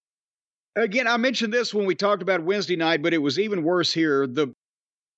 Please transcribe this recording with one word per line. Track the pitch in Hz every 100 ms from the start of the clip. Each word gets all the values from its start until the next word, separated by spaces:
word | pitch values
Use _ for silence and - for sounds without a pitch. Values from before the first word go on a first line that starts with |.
| _ _ _ _ _ _ _ 208
again, | 220 240 233
I | 233
mentioned | 262 220 226
this | 240 226
when | 208 190
we | 170
talked | 202 196
about | 180 180
Wednesday | 165 208 160 175
night, | 165 165
but | 165
it | 165
was | 143 143
even | 214 190
worse | 156 180 156
here. | 165 156 139 135
The, | 135 135 - _ _ _ _ _